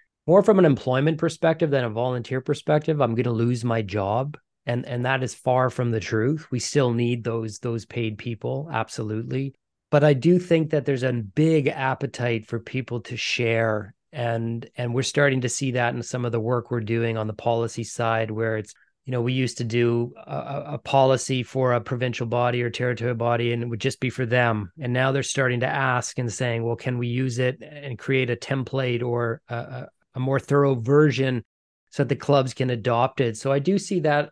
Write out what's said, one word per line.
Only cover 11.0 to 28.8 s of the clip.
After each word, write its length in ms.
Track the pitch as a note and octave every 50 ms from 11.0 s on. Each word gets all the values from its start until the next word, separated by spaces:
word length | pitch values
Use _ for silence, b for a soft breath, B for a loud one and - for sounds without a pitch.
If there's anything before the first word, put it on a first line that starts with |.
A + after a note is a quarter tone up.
a 120 | B2+ C3 B2
big 520 | A#2 G#2+ G2 - D3+ D#3 D#3+ D#3+ D3+ C3
appetite 800 | D3 - D3 C3 C3 B2+ - C#3+ A#2+ - - A#2+ B2 A#2 A2 A2
for 140 | - A#2+ A2+
people 420 | - - - C3 A#2+ - A#2+ A#2
to 160 | - - B2
share. 800 | A2+ - - - - A#2 A2+ A2+ A2+ A2+ A2 G#2+ G#2+ G2+ G2+ - _ _ _ -
And, 560 | C#3 A#2+ A#2 A2+ A2+ A2+ A#2 A#2 A#2 A#2 - _
and 180 | - B2 A#2+ A#2+
we're 80 | C3
starting 400 | C3 - - D3 C#3+ C#3 C3 C3
to 80 | B2 A#2+
see 220 | - - C#3 C3
that 240 | A#2+ B2 A#2+ A#2+ B2+
in 80 | B2 A#2
some 220 | - - B2+ A#2+
of 60 | A#2
the 80 | A#2 A2+
work 300 | A2 A#2 B2+ A#2+ A2+ -
we're 120 | B2 A#2
doing 360 | G#2+ G#2+ A2+ A#2 A#2 A2+ A2+
on 80 | A2 G#2+
the 80 | G#2+ G#2
policy 500 | - - A#2+ A#2 A#2 A#2 A2+ - A#2+ A2+
side, 460 | - - - A#2 A2+ A2+ A2+ A2+ G#2+
where 280 | G#2+ A2 A2+ A2 A2
it's, 180 | G#2+ G#2 - b b b b b _ _
you 60 | C3
know, 100 | B2+ B2 A#2
we 100 | B2+ B2+
used 240 | C3 B2+ A#2+ -
to 60 | - A#2+
do 500 | A2+ A#2 A#2+ A#2+ A#2 A#2 A#2 A#2+ B2+ -
a, 200 | - - C3 C#3
a, 280 | C#3 - C3+ C#3+ C#3+ - D3 D3
a 40 |
policy 640 | - - - - C3+ C3 C3 C3 B2 - - C3 B2+
for 320 | A#2+ - - C3+ C3 B2+ B2
a 80 | A#2+
provincial 460 | A#2 - B2+ A#2+ B2+ B2 A2+ - B2
body 340 | A2+ A#2+ A#2+ B2 B2 B2 B2
or 80 | A#2+ A#2
territorial 480 | A#2 - B2 B2 B2 A#2 A#2 B2 A#2+
body, 360 | A2+ A#2 A#2+ A#2+ A#2 A#2+ A#2 A#2+
and 100 | A#2 A#2+
it 20 |
would 160 | A#2+ A#2 G#2
just 180 | - C3+ - -
be 120 | C3 B2
for 160 | - - C3
them. 440 | A2 B2 B2 B2 A#2 A2 G#2+ G2+ F2 - D#3
And 140 | C3+ B2 B2
now 180 | B2+ C3 C3+
they're 120 | C3+ C#3 C3
starting 380 | - - C#3+ C3 B2 B2 A#2+
to 60 | B2
ask 520 | D3 D3 C#3 C3+ C3 B2 B2 - - - -
and 120 | B2 A#2
saying, 320 | G2+ - C3 A#2+ A#2 A#2 A2+
"Well, 120 | A#2 A#2
can 240 | A#2 - C3 B2 A#2+
we 80 | B2
use 320 | A#2+ A#2+ B2+ C3 C3 A#2 B2
it 240 | B2+ B2+ B2 A#2 -
and 340 | - D3+ D3 C#3+ C#3 B2
create 320 | - - - C3+ C3 B2+ A#2+
a 60 | A#2+
template 640 | A#2 - - C3+ C3+ B2 - C3 C3+